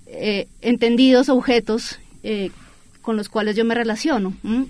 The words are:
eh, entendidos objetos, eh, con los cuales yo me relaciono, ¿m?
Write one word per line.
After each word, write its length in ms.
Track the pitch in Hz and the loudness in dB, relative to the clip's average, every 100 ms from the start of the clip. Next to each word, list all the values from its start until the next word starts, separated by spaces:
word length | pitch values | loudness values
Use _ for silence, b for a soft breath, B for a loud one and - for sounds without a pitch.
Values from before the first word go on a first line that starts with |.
| - | -18
eh, 380 | - 214 202 - - | -8 -4 -4 -6 -6
entendidos 720 | 220 240 233 233 262 254 262 | -2 0 2 4 6 6 4
objetos, 680 | 254 247 240 226 220 - - - - | 2 2 0 0 -4 -6 -14 -20 -14
eh, 280 | 214 214 185 - b b - - | -8 -6 -6 -10 b b -20 -12
con 140 | - 214 | -6 -4
los 140 | 202 | -4
cuales 260 | 220 220 208 | -4 -2 0
yo 80 | |
me 100 | 226 | 0
relaciono, 600 | 233 233 214 320 254 190 190 | 0 -2 -2 -2 0 -2 -6
¿m? 220 | - 233 | -4 -4